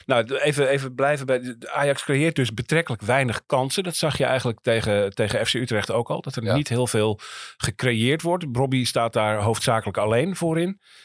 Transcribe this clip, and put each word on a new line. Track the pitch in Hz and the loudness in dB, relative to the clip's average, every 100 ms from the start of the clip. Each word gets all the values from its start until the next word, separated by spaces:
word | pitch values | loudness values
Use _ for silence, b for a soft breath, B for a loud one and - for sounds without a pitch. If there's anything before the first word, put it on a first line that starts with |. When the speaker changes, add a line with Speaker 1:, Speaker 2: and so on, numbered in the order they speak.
| - | 0
Speaker 1:
Nou, | 123 | 2
de, | 113 139 | 2 0
even, | 151 139 135 | 2 2 2
even | 139 135 127 | 2 -2 0
blijven | 139 147 131 | 0 0 0
bij | 127 | -2
de, | 123 117 | -2 -10
de | - | -8
Ajax | 147 143 135 | -2 0 0
creëert | - 139 165 160 | 0 2 2 2
dus | 117 | -2
betrekkelijk | 110 - 156 165 117 | -2 0 0 0 -4
weinig | 107 135 127 107 - | 0 2 2 -2 -2
kansen. | 135 135 - | 0 0 -2
Dat | 180 - | -2 -2
zag | 156 131 | 0 0
je | 123 | 0
eigenlijk | 131 123 110 | 0 -2 -2
tegen, | 123 113 110 104 101 - | 0 0 2 0 0 0
tegen | 107 107 110 | -2 0 -2
F | |
C | |
Utrecht | 117 123 107 - | -2 -2 -2 0
ook | 117 117 | -2 -2
al. | 147 | -6
Dat | - 127 | -6 -6
er | |
Speaker 2:
Ja. | 110 143 | 0 0
Speaker 1:
niet | 147 | 0
heel | 120 123 | 0 2
veel | 107 107 104 B B B B | 2 0 -2 B B B B
gecreëerd | - - 123 113 120 156 | -6 -2 0 2 2 2
wordt. | 170 180 147 | 0 -2 -2
Robbie | 120 135 131 117 | -2 2 2 2
staat | 127 117 | 0 0
daar | 117 107 107 | 2 2 2
hoofdzakelijk | 107 110 - 113 104 101 | 0 0 2 0 0 -2
alleen | 104 117 175 180 | 2 2 0 -2
voor | 170 160 | -2 0
in. | 180 196 B B | -2 -6 B B